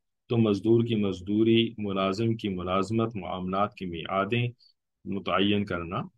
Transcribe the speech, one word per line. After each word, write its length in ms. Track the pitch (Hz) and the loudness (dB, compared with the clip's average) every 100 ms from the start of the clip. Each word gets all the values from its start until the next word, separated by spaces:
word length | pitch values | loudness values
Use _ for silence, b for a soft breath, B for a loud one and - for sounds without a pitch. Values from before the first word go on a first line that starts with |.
| _ _ - | _ _ -2
तो 80 | 120 | 2
मजदूर 480 | 107 98 107 117 | 4 4 4 4
की 100 | 117 | 4
मजदूरी, 800 | 107 101 90 90 107 110 113 113 - | 0 0 -2 -2 2 4 4 2 -2
मुलाजिम 540 | 104 98 95 98 113 | -4 0 0 0 -2
की 140 | 113 104 | -2 -4
मुलाजमत, 640 | 90 90 95 95 113 117 107 | -4 -2 0 0 0 -2 -4
मामलात 580 | 85 92 92 95 104 - | -8 -6 -4 -2 -2 -4
की 80 | 92 | -10
मियादें 640 | 82 - 95 98 120 120 - b _ _ _ 98 | -8 -4 -2 0 0 -2 -6 b _ _ _ -8
मुतय्यन 580 | 98 90 90 101 104 | -6 0 2 4 2
करना 460 | 98 87 85 104 - | 0 -4 -4 -6 -8